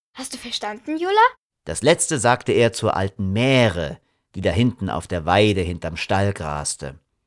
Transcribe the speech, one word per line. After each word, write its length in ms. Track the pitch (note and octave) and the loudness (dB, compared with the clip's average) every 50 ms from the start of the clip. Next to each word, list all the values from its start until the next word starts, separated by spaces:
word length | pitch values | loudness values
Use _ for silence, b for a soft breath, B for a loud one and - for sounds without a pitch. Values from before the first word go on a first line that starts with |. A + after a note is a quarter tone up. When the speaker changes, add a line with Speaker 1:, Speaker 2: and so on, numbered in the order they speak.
| _ _ _ | _ _ _
Speaker 1:
Hast 180 | - C4 - - | -14 -14 -12 -12
du 40 | B3+ | -14
verstanden, 600 | - A#3+ A#3 - - G#3 G#3 A3 - D4 D4+ D#4+ | -10 -10 -10 -8 -8 -8 -10 -10 -8 -6 -6 -4
Jula?“ 240 | F4 F#4 G4+ G#4+ A4+ B4+ - _ _ _ _ _ _ | -2 0 2 4 4 2 2 _ _ _ _ _ _
Speaker 2:
Das 180 | - - - - | -8 -6 0 2
Letzte 340 | C#3 F3 E3+ - - D#3+ C3 | 4 4 4 2 -2 -2 2
sagte 340 | G2+ A#2+ B2 B2 - - | 2 2 2 2 0 0
er 220 | A#2 G2+ A#2 A2+ - | 2 4 4 2 2
zur 220 | - - G#2+ - | 0 -2 0 0
alten 360 | - - F#2+ - - G2 F#2+ | 0 -2 -4 -4 -4 -4 -2
Mähre, 680 | G2 A2 B2 C3+ C3+ B2+ A#2+ A2 F2 F2 D#2+ C#2 - - _ _ _ _ _ _ _ | 0 0 2 4 4 4 4 4 2 -2 -4 -6 -8 -12 _ _ _ _ _ _ _
die 80 | G2+ | -4
da 80 | F#2+ G2 | -2 0
hinten 400 | D#2+ G2 A#2+ B2 - - G2 F2 | 2 2 2 2 0 -2 -4 -4
auf 160 | A#1 D#2 - | -4 -6 -6
der 200 | - F2+ E2+ D#2 | -6 -6 -4 0
Weide 360 | D#2+ F2+ G2+ G#2+ G#2+ G2 F#2+ | 2 4 4 4 4 2 0
hinterm 360 | F2 E2+ F2 - - E2 E2 - | -2 -2 -4 -6 -8 -8 -8 -8
Stall 360 | - - G#2 F#2+ G2+ G2+ G2 | -4 -2 0 0 0 0 -2
graste. 680 | - E2 D2+ D2 D2+ D2 - - - - C#2 C2+ - _ _ _ _ _ | -4 -6 -6 -6 -6 -6 -8 -8 -8 -10 -12 -14 -16 _ _ _ _ _